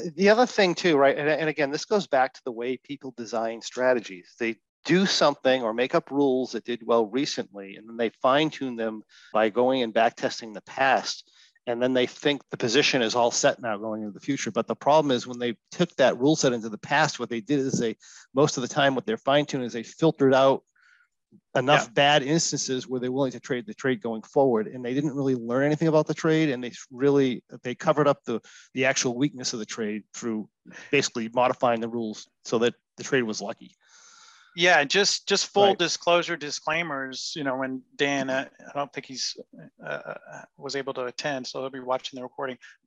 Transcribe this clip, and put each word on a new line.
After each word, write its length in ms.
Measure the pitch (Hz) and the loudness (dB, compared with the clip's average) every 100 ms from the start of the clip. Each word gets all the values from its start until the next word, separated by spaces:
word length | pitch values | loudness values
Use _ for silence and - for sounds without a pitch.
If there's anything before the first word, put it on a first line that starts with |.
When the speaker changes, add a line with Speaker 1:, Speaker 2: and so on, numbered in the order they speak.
| 180 151 | -8 2
Speaker 1:
the 140 | 196 | 4
other 160 | 214 247 | 6 4
thing 280 | - 190 | 4 2
too, 220 | 165 185 147 | 2 2 6
right? 200 | 139 139 | 4 4
And, 100 | 147 | 0
and 220 | 147 156 | 0 0
again, 200 | 151 143 | 0 -2
this 140 | 151 | -2
goes 220 | - 214 160 | -2 -2 2
back 260 | 135 131 | 2 2
to 60 | - - | -2 -10
the 60 | |
way 260 | 113 120 127 | -6 -6 -6
people 340 | - 143 135 120 | -8 -14 -12 -12
design 440 | 113 117 113 113 | -8 -4 -4 -6
strategies. 760 | - - 127 127 101 92 85 - | -10 -2 2 2 0 -14 -16 -6
They, 160 | 117 113 _ _ | -4 -6 _ _
do 220 | - 180 196 | 2 4 4
something 560 | - 156 139 131 131 | 4 2 2 2 2
or 120 | 120 | 0
make 200 | 113 131 | -2 0
up 160 | 170 - | 0 -2
rules 420 | 135 143 127 123 | 0 2 2 -2
that 120 | 113 | -6
did 220 | - 120 113 | -6 -8 0
well 200 | 117 110 | 2 2
recently, 680 | 120 151 - - 101 98 98 | -2 -4 -6 -8 -12 -16 -18
and 120 | 107 | -14
then 80 | 117 | -4
they 140 | 117 - | -4 0
fine-tune 540 | 131 139 156 - 135 117 | 2 2 2 -4 -8 -4
them 260 | 113 110 - - - | -6 -6 -14 -20 -4
by 160 | 107 110 | 0 2
going 320 | 104 123 135 | 2 2 2
and 100 | 117 | 0
back 240 | 107 117 - | 2 2 2
testing 360 | 131 - 117 | -6 -6 -12
the 100 | 104 | -14
past. 680 | - - 135 113 92 - - _ _ _ - | -12 -2 2 2 0 -10 -14 _ _ _ -6
And 160 | 117 | -2
then 100 | 123 | 0
they 140 | 127 123 | 2 0
think 340 | - 151 143 - | -2 -2 -2 -6
the 60 | 123 | -4
position 460 | 127 120 - 135 | 0 2 2 2
is 120 | 110 | 0
all 160 | 120 117 | 2 0
set 300 | - 143 - | 2 0 0
now 160 | 120 104 | -4 -6
going 240 | 110 110 | -6 -6
into 120 | 107 | -8
the 60 | 95 | -10
future. 260 | - 135 - | -6 -6 -4
But 160 | 113 113 | -4 -2
the 80 | |
problem 360 | 113 - 156 147 | -2 2 4 4
is 160 | 123 123 | 0 -4
when 120 | 123 | -6
they 160 | 120 110 _ | -6 -6 _
took 240 | - 175 - | -4 -2 2
that 220 | 127 117 | 2 4
rule 160 | 139 | 2
set 200 | 156 139 | 4 2
into 160 | 120 110 | 0 -6
the 80 | 104 | -10
past, 420 | - 143 151 - | -2 0 0 -2
what 80 | 117 | -6
they 140 | 117 | -6
did 160 | 104 147 | -2 -2
is 200 | 135 123 | 0 -2
they, 180 | 117 107 - - - | -4 -6 -14 -20 -6
most 220 | 131 147 - | 2 2 2
of 60 | |
the 60 | 120 | -4
time, 260 | - 139 | 2 2
what 100 | 131 | 2
they're 140 | 110 110 | -2 -4
fine-tuning 480 | - 143 147 139 120 | 2 2 2 -4 -6
is 80 | |
they 80 | 120 | -8
filtered 500 | 110 - 160 - 135 | -10 0 0 4 4
out 300 | 131 135 131 _ _ _ _ _ _ _ _ _ | 6 6 2 _ _ _ _ _ _ _ _ _
enough 280 | 135 127 147 | -2 4 4
Speaker 2:
Yeah. 80 | 123 | 2
Speaker 1:
bad 300 | 117 143 147 | 2 4 4
instances 640 | 131 165 - 143 - 127 120 | 2 0 0 -4 -4 -6 -4
where 120 | 127 | -6
they're 120 | 123 | -4
willing 200 | 127 135 | -2 -2
to 80 | 120 | -4
trade 260 | - 127 107 | -6 -6 -6
the 80 | |
trade 260 | 107 135 123 | -6 -2 -2
going 220 | 117 113 | -4 -8
forward. 440 | - - 139 113 107 | -4 2 4 2 -2
And 160 | 131 | -6
they 120 | 120 | -4
didn't 200 | 131 151 | -2 -2
really 200 | 131 135 | -2 0
learn 320 | 127 117 123 143 | -2 -2 0 2
anything 220 | 151 160 | 2 2
about 180 | 156 151 | 2 2
the 80 | |
trade. 340 | 160 165 160 160 | 0 0 2 2
And 160 | 127 | -2
they 80 | 123 - - | -6 -12 -16
really, 540 | 123 139 143 135 117 - 127 | -2 2 4 2 0 -8 -14
they 120 | 127 | -10
covered 340 | 123 170 151 175 | -6 -2 2 2
up 160 | 139 | 2
the, 160 | - 113 - - - | -2 -8 -8 -20 -12
the 140 | 127 131 | -2 0
actual 280 | 135 135 | 0 -2
weakness 380 | 120 147 123 127 | 0 -4 -4 -8
of 60 | 120 | -6
the 80 | 107 | -8
trade 380 | - 107 107 - | -6 -6 -6 -10
through 340 | - 120 110 95 _ - - - | -10 -6 -4 -6 _ -20 -20 -2
basically 380 | 143 135 - 226 | -2 0 -4 -4
modifying 460 | 127 127 127 127 117 | 0 0 2 0 0
the 60 | 113 | -2
rules 380 | 117 113 104 - _ - | -6 -6 -8 -14 _ -4
so 120 | 120 | 0
that 120 | 120 - _ - | 0 -2 _ -14
the 80 | |
trade 200 | 120 135 | -2 -2
was 180 | 117 104 | 0 -4
lucky. 340 | 98 - - _ _ _ - - - - _ 170 | -8 -12 -14 _ _ _ -20 -20 -20 -20 _ 0
Speaker 2:
Yeah, 260 | 175 165 | 4 6
just, 440 | 139 180 202 - - | 4 2 2 0 0
just 240 | 196 - | -2 0
full 140 | 202 202 | 4 4
Speaker 1:
Right. 100 | 190 | 4
Speaker 2:
disclosure 580 | 170 - - 175 165 170 | 0 -2 2 2 2 -4
disclaimers, 960 | 143 135 - 160 170 139 131 127 - 170 | -6 -8 -4 -4 -4 -6 -8 -10 -10 -6
you 80 | |
know, 120 | 139 131 | -4 -2
when 240 | 131 131 - | -4 -6 -10
Dan, 340 | - 139 139 135 | -2 0 0 -2
uh, 200 | 131 135 _ | -4 -6 _
I 180 | - 143 | -12 -8
don't 160 | 143 | -8
think 140 | - 131 | -8 -14
he's, 300 | 127 - - - - - _ | -10 -8 -10 -16 -20 -20 _
uh, 40 | - | -10
uh, 260 | - - - - 143 - _ | -10 -10 -14 -16 -20 -20 _
was 180 | 143 | -10
able 180 | 135 135 | -8 -8
to 100 | 131 | -8
attend, 420 | 123 - 151 135 123 | -8 -8 -6 -6 -8
so 140 | 143 | -10
he'll 100 | 131 | -10
be 80 | 135 | -10
watching 380 | 127 131 - 135 | -4 -4 -6 -12
the 80 | |
recording. 340 | 127 - 135 127 - - | -14 -10 -10 -10 -16 -20